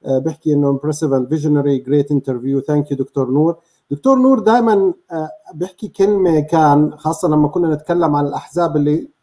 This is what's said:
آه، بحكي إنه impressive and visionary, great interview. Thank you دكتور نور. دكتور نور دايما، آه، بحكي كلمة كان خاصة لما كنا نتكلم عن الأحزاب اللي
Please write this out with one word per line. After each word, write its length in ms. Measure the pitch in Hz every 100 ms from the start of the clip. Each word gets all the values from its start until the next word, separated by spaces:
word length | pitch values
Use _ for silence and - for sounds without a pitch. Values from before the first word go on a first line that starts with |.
| -
آه، 140 | 135
بحكي 340 | 143 156 156
إنه 240 | 147 143 135
impressive 320 | 147 147 156
and 180 | 135 127
visionary, 560 | 156 147 147 143 135 127
great 180 | 147 143 147
interview. 460 | 135 123 127 139 135
Thank 180 | 147 147
you 40 |
دكتور 380 | 135 127 143 127
نور. 260 | 135 160 170 _ _ _
دكتور 260 | 147 269 262
نور 220 | 254 262
دايما، 540 | 202 233 233 202 190 175 _
آه، 180 | 165 156 - -
بحكي 340 | 160 185 _ 202
كلمة 520 | - 196 202 185 156
كان 520 | 147 165 151 143 151 -
خاصة 320 | 156 160 175
لما 180 | 151 147
كنا 280 | 175 170 151
نتكلم 400 | - 175 165 147
عن 100 | 147
الأحزاب 500 | 135 - 175 170 147
اللي 340 | 147 156 - _